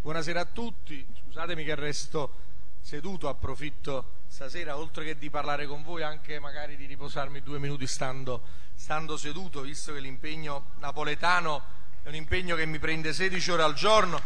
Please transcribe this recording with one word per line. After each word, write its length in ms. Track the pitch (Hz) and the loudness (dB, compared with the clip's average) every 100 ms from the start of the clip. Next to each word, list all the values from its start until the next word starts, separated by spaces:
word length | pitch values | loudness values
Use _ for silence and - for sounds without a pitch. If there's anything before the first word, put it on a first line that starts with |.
Buonasera 400 | 147 165 156 170 | 0 0 0 0
a 40 | 175 | 0
tutti, 600 | - 233 - - 147 131 - | 0 0 0 0 0 0 0
scusatemi 400 | - 156 170 170 | 0 0 0 0
che 140 | 147 151 | 0 0
resto 640 | 147 143 - 160 135 - - - - - | 0 0 0 0 0 0 2 2 2 2
seduto, 480 | - 147 165 185 147 | 2 2 0 0 0
approfitto 960 | 131 - 127 143 - - 135 120 - - | 0 0 0 0 0 0 0 0 0 2
stasera, 500 | - 135 151 165 143 | 0 0 0 0 0
oltre 280 | 160 - | 0 0
che 120 | 156 151 | 0 0
di 140 | 147 | 0
parlare 360 | 147 147 143 143 | 0 0 0 0
con 180 | 147 | 0
voi, 180 | 156 170 | 0 0
anche 380 | 156 151 - 151 | 0 0 0 0
magari 360 | 147 143 147 147 | 0 -2 0 0
di 100 | 143 | 0
riposarmi 540 | 139 139 139 135 143 | 0 -2 -2 0 0
due 200 | 135 143 | 0 0
minuti 260 | 143 143 131 | 0 0 0
stando, 560 | - 135 131 135 120 - - - | 0 0 0 0 0 0 0 0
stando 420 | - - 151 160 151 | 0 0 0 0 0
seduto, 440 | 143 151 190 147 | 0 0 0 0
visto 320 | 135 143 - | -2 -2 -2
che 80 | 147 | -2
l'impegno 720 | 135 131 151 156 156 143 139 - | 0 0 0 0 0 0 0 0
napoletano 840 | 143 139 151 147 165 180 165 143 - - - - | 0 -2 0 0 2 2 0 0 0 0 0 0
è 60 | - | 0
un 80 | 156 | 0
impegno 400 | 156 185 180 170 | 0 0 0 0
che 100 | 156 | 0
mi 140 | 156 | 0
prende 320 | 156 160 156 | 0 0 0
sedici 400 | 147 190 185 175 | 0 0 0 0
ore 100 | 170 | 2
al 120 | 156 | 2
giorno. 460 | 147 196 220 185 156 | 2 2 2 2 0